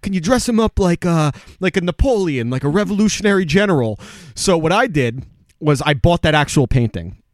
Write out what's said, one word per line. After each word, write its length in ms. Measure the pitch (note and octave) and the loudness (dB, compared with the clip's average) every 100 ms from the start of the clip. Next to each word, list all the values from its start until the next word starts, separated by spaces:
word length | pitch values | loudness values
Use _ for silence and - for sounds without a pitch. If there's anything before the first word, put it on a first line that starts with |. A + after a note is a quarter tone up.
"Can 100 | - | -4
you 80 | F#3+ | -4
dress 280 | E3 B3 - | 0 0 2
him 100 | A3+ | 0
up 180 | A3 - | 0 0
like 260 | F#3 E3+ | 0 0
a, 280 | F3+ E3 D3+ - - - | 0 0 0 -4 -16 -4
like 160 | F#3 G3 | -2 -2
a 40 | |
Napoleon, 680 | F3 - C4+ A3+ F3+ C3+ A#2 | -4 0 0 2 0 -2 -2
like 140 | C3 | -2
a 40 | C#3+ | -2
revolutionary 760 | E3+ F#3+ G3+ G#3+ - G3+ G3 | -2 -2 0 0 0 0 0
general?" 540 | F3+ E3+ G#3 D#3 A2+ G#2 - - - | 2 2 2 0 0 -6 -14 -20 -20
So 240 | - - E3+ | -6 0 0
what 140 | D#3+ | 2
I 160 | G3 B3+ | 0 0
did 360 | D3 B2 B2 - _ _ _ | 0 -2 -4 -16 _ _ _
was 200 | D3+ C#3 | 0 0
I 120 | C#3 | 0
bought 280 | C#3 E3+ E3+ | 2 2 2
that 120 | E3 | 2
actual 320 | D3+ D3 - B2+ | 2 2 0 2
painting 560 | C3 A#2 F2+ E2+ - _ | 2 0 -4 -12 -16 _